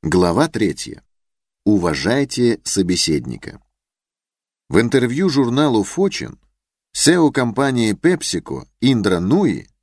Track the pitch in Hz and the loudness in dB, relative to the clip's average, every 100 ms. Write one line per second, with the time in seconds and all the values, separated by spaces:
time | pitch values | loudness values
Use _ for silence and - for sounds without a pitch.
0 | 80 90 90 85 160 110 104 - - - | 0 2 2 2 0 0 -2 -4 -10 -14
1 | _ _ _ _ _ _ - 104 85 73 | _ _ _ _ _ _ 0 0 0 -2
2 | 76 131 135 - 120 113 - - 90 87 | 0 0 -2 0 0 0 -4 -2 0 0
3 | - 76 62 58 - - _ _ _ _ | 0 -2 -4 -12 -12 -16 _ _ _ _
4 | _ _ _ _ _ _ _ 95 117 135 | _ _ _ _ _ _ _ 0 2 2
5 | 120 131 185 139 123 123 151 113 95 - | 0 0 0 2 0 2 2 2 -2 -2
6 | 101 - 60 - _ _ _ _ _ - | -2 -2 -10 -14 _ _ _ _ _ 0
7 | - 180 156 139 123 107 139 127 110 101 | 2 4 2 2 -2 0 -2 0 0 0
8 | 165 180 - 87 - 67 62 _ 120 127 | 0 0 -2 -8 -8 -12 -12 _ 0 2
9 | 101 90 92 160 185 73 50 _ | 2 0 2 2 2 -2 -8 _